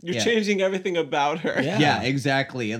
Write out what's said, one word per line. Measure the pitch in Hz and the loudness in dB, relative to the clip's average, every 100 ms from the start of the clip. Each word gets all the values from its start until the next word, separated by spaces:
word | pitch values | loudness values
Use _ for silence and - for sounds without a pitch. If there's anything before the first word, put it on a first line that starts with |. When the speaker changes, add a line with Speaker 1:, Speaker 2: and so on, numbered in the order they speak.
Speaker 1:
you're | 170 220 | -6 -2
Speaker 2:
yeah. | |
Speaker 1:
changing | 220 226 208 196 | 2 2 2 2
everything | 190 190 190 170 | 0 0 -2 -2
about | 151 151 147 160 | 0 0 0 0
her. | - - | -2 -2
Speaker 3:
Yeah. | 135 175 | 0 2
Speaker 2:
Yeah, | 147 110 | 2 2
exactly. | 123 139 139 135 135 127 107 | 0 0 0 0 0 -4 -4